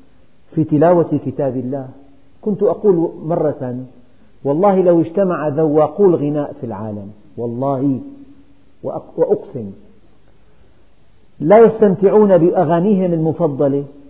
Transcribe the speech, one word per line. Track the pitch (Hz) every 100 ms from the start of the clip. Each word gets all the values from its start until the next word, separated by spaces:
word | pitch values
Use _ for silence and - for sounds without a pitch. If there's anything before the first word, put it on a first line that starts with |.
| - - - - - -
في |
تلاوة | 151 147 165 180 156 147 131
كتاب | - 139 123
الله. | 123 139 135 - - - - -
كنت | 214 190
أقول | 202 165 214 170 170 - 156
مرة: | 170 147 - 127 123 127 - - - - -
"والله | 135 151 202 190
لو | 180 170
اجتمع | 160 190 190 160 151
ذواقو | 139 160 151 151 175 202
الغناء | 160 147 147 143 -
في | 117
العالم، | 98 110 104 101 - - -
والله، | 120 117 135 135 139 123 - - - - - - - -
وأق-، | - 156 - -
وأقسم، | 165 208 - 127 101 - - - - - - - - - - _ - - - - - -
لا | 147 214
يستمتعون | 226 - 208 185 190 214 208 180
بأغانيهم | 175 175 156 170 196 196 185
المفضلة | 170 160 151 165 135 143 139 139 - -